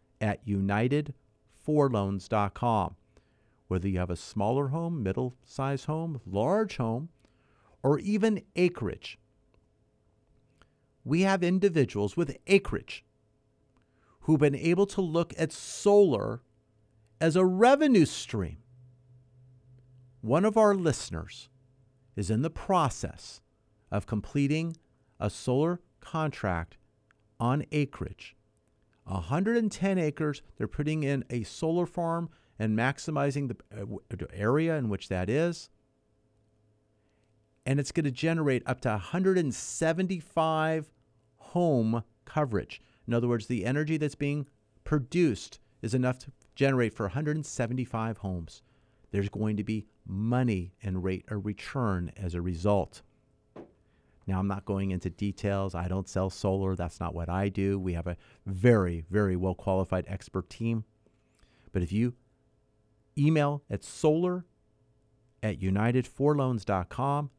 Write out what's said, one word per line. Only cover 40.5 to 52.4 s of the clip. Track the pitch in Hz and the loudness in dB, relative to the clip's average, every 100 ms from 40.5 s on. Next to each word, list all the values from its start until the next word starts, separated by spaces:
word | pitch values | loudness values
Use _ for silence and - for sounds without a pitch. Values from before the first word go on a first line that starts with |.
| 156 156 160 151 _ _ _ _ _ | 2 2 0 -4 _ _ _ _ _
home | - 175 170 135 110 117 - _ - | -4 2 4 4 4 0 -4 _ -6
coverage. | - 143 104 - - _ _ - | -2 0 -2 -4 -10 _ _ -2
In | |
other | 117 120 | 0 2
words, | 117 104 | 0 0
the | 123 98 | -2 0
energy | 143 151 160 | 0 0 0
that's | 151 - | -2 -2
being | 143 147 139 _ _ _ | -2 -2 -6 _ _ _
produced | - 151 123 170 165 101 - - _ _ | -2 -2 0 2 2 2 -6 -20 _ _
is | 110 | -2
enough | 127 127 127 | 0 0 -2
to | - - _ - | -8 -20 _ 0
generate | 135 131 113 | 2 4 2
for | - 101 | 0 -4
a | |
hundred | 120 151 156 | -2 -2 -4
and | 143 | -4
seventy-five | - 117 127 123 113 113 107 | -4 -4 -4 -4 -4 -4 -4
homes. | 101 92 82 - _ _ _ _ _ | -6 -6 -8 -16 _ _ _ _ _
There's | 101 101 | -4 -2
going | 104 107 107 | -2 -2 -2
to | |
be | 101 110 - _ - | -2 -4 -6 _ -10
money | 95 110 123 123 98 90 - | -4 0 2 2 0 -4 -8
and | 101 92 | -6 -2
rate | 92 92 - | -2 -4 -4
of | 107 104 | -6 -6
return | 101 - 139 117 92 87 - | -8 -6 -2 0 0 -4 -6
as | 92 | -6
a | 87 | -4